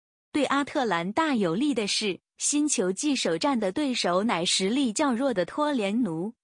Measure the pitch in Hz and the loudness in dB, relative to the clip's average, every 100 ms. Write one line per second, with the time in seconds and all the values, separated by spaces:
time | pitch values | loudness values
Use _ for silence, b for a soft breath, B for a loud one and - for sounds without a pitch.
0 | _ _ _ 302 269 277 285 302 233 170 | _ _ _ -2 2 0 0 0 0 0
1 | 175 262 320 240 175 175 294 240 202 - | 0 0 2 2 2 2 0 0 -2 -2
2 | 208 165 _ - - 294 294 - 180 185 | -2 -4 _ -6 -2 0 0 0 0 0
3 | 302 254 196 165 294 247 190 240 285 240 | 0 0 0 0 0 0 0 -2 -2 0
4 | 185 180 226 180 180 - 190 262 262 196 | 2 2 2 0 0 0 0 0 0 0
5 | 285 226 277 202 170 - 302 262 196 220 | 0 2 0 0 -2 -2 0 0 0 0
6 | 208 160 202 - | 0 -2 -6 -10